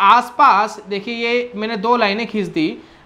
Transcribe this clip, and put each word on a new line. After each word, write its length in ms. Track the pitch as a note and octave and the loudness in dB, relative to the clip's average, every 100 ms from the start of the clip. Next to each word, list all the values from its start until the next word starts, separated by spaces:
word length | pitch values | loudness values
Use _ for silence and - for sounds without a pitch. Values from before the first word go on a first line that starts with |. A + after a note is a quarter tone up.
आसपास, 800 | G3 A#3 A#3+ - C4+ G3 G#3+ G#3 F#3+ | 4 4 2 2 4 4 0 -6 -10
देखिए 260 | G3 G3+ A#3 | -10 -8 -6
ये 340 | A#3 A#3+ A#3+ G#3 | -2 -2 -4 -8
मैंने 220 | A3 A3+ | -8 -4
दो 180 | A3 A#3+ | 0 2
लाइनें 280 | G#3 G3+ A#3 | 0 -2 -4
खींच 200 | G#3+ F3+ | -6 -4
दी, 300 | E3 D#3 A#3+ - _ | -2 -4 -4 -18 _